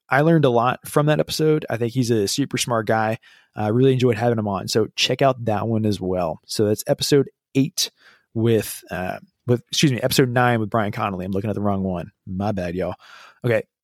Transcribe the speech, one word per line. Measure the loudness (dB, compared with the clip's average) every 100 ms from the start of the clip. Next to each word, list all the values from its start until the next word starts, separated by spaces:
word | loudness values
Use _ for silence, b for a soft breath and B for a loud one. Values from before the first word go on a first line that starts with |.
| -2
I | 2
learned | 4 4 4
a |
lot | 4 2 -2 -4
from | 0 2
that | 0
episode. | -2 -2 0 0 -2
I | -4
think | -2
he's | -2 0
a | 2 0
super | -2 -2 -4
smart | -2 -2 0
guy. | 0 0 -4 b b b -4
I | 0
really | 4 4
enjoyed | 4 2 2
having | 0 0
him | -2
on. | -4 -2
So | 0 0 0
check | -2 2
out | 2 0 -2
that | -2 0
one | 0 0
as | 0
well. | -2 -2 -2 -4 -6
So | 0 0
that's | 0 -2
episode | -2 2 2 2 -4 _ -2
eight | -2 -2 -6 -8 b b b
with, | -2 2 2 0 -8 -10
uh, | -8 -6 -8 -12 _ -2
with, | -2 -2
excuse | 0 0
me, | 0
episode | 0 2 2
nine | 2 2 2
with | 0
Brian | -2 -2
Connolly. | -4 -4 -4 -4
I'm |
looking | -4 -4
at | -2
the |
wrong | -2 -2
one. | -2 -4 -8 -14 -12
My | -6 -4
bad, | -4 -4 -4
y'all. | -6 -6 B B B B
Okay, | -2 -2 -4 _